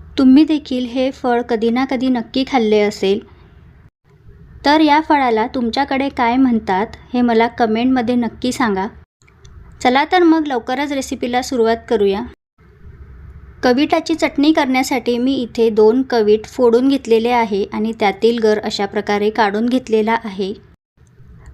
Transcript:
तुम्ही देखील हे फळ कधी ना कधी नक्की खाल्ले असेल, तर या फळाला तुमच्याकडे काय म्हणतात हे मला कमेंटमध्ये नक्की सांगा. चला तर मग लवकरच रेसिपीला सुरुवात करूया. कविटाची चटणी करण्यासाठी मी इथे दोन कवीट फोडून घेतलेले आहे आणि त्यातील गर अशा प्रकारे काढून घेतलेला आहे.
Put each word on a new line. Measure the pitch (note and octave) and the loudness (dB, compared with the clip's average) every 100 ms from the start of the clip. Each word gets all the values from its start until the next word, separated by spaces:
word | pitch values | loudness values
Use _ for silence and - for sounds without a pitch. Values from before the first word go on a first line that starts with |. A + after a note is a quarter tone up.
| - - | -12 2
तुम्ही | C4 C4+ | 6 6
देखील | D#4 D4+ - B3+ B3 | 6 0 -4 -6 -6
हे | B3+ C4 | -4 -4
फळ | C4 B3+ A#3+ | -2 -2 0
कधी | A#3+ A#3 A#3 | 0 -2 0
ना | A#3+ C4+ | 0 -2
कधी | C4 C4 | -2 -2
नक्की | B3 A3+ C4+ C4 | -2 -2 -4 -2
खाल्ले | C4+ A3 G#3+ | 0 2 2
असेल, | G#3 - F#3+ G#3 - - - - - - - _ _ _ - - - - C#4 | 0 0 -2 -2 -4 -20 -20 -20 -20 -20 -20 _ _ _ -20 -20 -20 -6 0
तर | D#4 | 2
या | D4+ D4 D#4 | 4 2 2
फळाला | D4 B3+ A3 A#3+ C4 | 0 2 0 -2 -4
तुमच्याकडे | A#3 B3+ C#4 C4+ C#4 | -4 -2 -2 -2 -4
काय | C4+ A#3 B3+ | -2 0 2
म्हणतात | C4 A3 G#3+ F#3 A3+ - - | 2 2 0 -2 -2 -8 -8
हे | B3 | -2
मला | A#3+ A3+ A#3 | 0 2 0
कमेंटमध्ये | A#3 A3+ A3 B3+ C4 A#3 B3 | 0 -2 0 0 0 0 -2
नक्की | A3+ A3+ B3+ | -2 -6 -6
सांगा. | B3 A#3 F#3+ G3+ - _ _ _ _ - - - - | -2 -2 -2 -6 -10 _ _ _ _ -20 -20 -20 -4
चला | B3+ C4 D4+ | 0 0 2
तर | F#4 | 2
मग | E4+ E4 D4 | 4 4 0
लवकरच | B3 A3+ B3+ C#4+ | -4 -4 -6 -4
रेसिपीला | C#4 C4 C4 B3+ B3 | -6 -6 -6 -4 -4
सुरुवात | B3+ B3+ A3+ A3+ - | -4 -2 0 0 -2
करूया. | A3+ G3+ G3 B3 - _ _ _ _ - - - - - - - - | 0 0 -2 -6 -16 _ _ _ _ -20 -20 -20 -20 -20 -20 -20 -4
कविटाची | B3 B3 D4+ E4 D#4+ D#4+ | 0 2 2 0 -2 -2
चटणी | D4 - D4 | -2 0 2
करण्यासाठी | D#4+ C4+ B3+ C4 B3+ A#3+ A#3+ | 2 2 0 0 -2 -2 -2
मी | B3+ | -2
इथे | C4+ A#3 - A3+ | -2 -4 0 0
दोन | G#3+ G#3+ B3+ | 4 4 4
कवीट | C4 A#3 G#3 G#3+ - | 0 0 2 2 0
फोडून | - A#3+ A#3 C4+ | 0 2 4 2
घेतलेले | C4+ A3+ A3 A#3 | 0 2 0 2
आहे | A#3+ A3+ G3 G3+ | 0 0 -2 -4
आणि | A3 A3 A3+ | -4 -6 -2
त्यातील | G#3 F#3+ A3+ A#3+ | -2 0 0 2
गर | G#3+ G#3+ | 0 0
अशा | G#3+ - G3 | -2 -6 -6
प्रकारे | A3 G#3 G#3 G#3 | -6 -4 -2 -2
काढून | G#3+ G#3 G#3 A#3+ | 0 0 0 -2
घेतलेला | B3+ B3+ A3 G#3+ A3+ | -2 -2 -2 0 -2
आहे. | A3 F#3+ F#3+ - - _ _ _ _ _ - - - | -4 -8 -8 -8 -16 _ _ _ _ _ -20 -20 -20